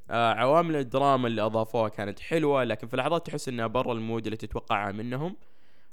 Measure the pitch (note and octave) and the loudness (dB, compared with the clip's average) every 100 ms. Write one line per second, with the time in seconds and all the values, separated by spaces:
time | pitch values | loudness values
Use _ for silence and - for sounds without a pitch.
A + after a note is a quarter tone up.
0 | - A#2 A#2 G#2+ B2+ D#3+ E3+ D3+ B2 C3+ | -4 2 4 4 6 6 4 0 0 2
1 | C#3 C3 A#2+ G#2+ A2 A2 A2 A#2 G#2+ - | 4 4 2 2 2 2 0 0 0 -2
2 | G2+ G2+ - E3 D3 C3+ A#2+ G#2+ A2+ B2+ | -6 -6 -2 2 4 4 2 -2 -2 -2
3 | C#3 E3 - D3 - A#2+ A2+ B2 B2+ A#2 | 0 0 -2 -6 -6 -4 0 0 0 -2
4 | A2+ A2+ G#2+ G#2+ A2 A#2 - G#2 G2+ G#2 | -2 -2 -4 -6 -6 -8 -2 0 0 -4
5 | A#2+ C3 E3+ - - - - - - | -6 -4 -6 -8 -14 -16 -16 -16 -14